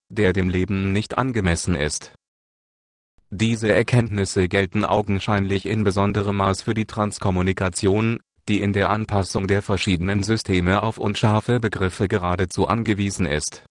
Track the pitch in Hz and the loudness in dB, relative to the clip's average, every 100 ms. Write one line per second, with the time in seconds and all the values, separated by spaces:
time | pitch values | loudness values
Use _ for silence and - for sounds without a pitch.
0 | - 107 101 92 92 90 92 98 98 98 | -8 0 2 2 2 0 0 -2 0 -2
1 | 107 - 131 113 92 85 - 80 76 - | -2 -4 -4 0 0 0 0 -2 -2 -4
2 | - - _ _ _ _ _ _ _ _ | -10 -20 _ _ _ _ _ _ _ _
3 | _ _ - 92 110 113 110 101 117 120 | _ _ -12 -2 0 2 2 2 4 2
4 | 117 101 95 - 92 98 95 107 98 107 | 2 0 -2 0 2 2 0 0 2 2
5 | 101 98 - 104 98 98 92 110 107 98 | 2 -2 0 0 0 -2 -2 0 0 2
6 | 98 104 101 101 98 98 - 110 107 - | 0 0 -2 0 0 0 -2 -2 -2 -2
7 | 104 - 104 92 92 92 95 90 101 101 | -4 -2 0 2 2 0 -2 0 2 2
8 | 113 117 _ _ - 104 101 101 92 104 | 2 -2 _ _ -2 0 2 0 0 0
9 | 110 104 95 110 95 101 101 95 - 87 | -2 -2 0 -2 0 0 0 0 2 0
10 | 90 101 95 110 - 95 87 98 110 - | 0 0 0 -2 0 0 2 2 0 -2
11 | 110 101 113 107 - 120 113 - 95 - | -4 0 2 2 2 0 0 -2 -4 -2
12 | 101 107 90 90 92 - 92 110 107 101 | -2 0 0 -2 -2 0 0 0 0 0
13 | 101 95 87 76 - - - | -2 -2 -2 -2 -4 -10 -20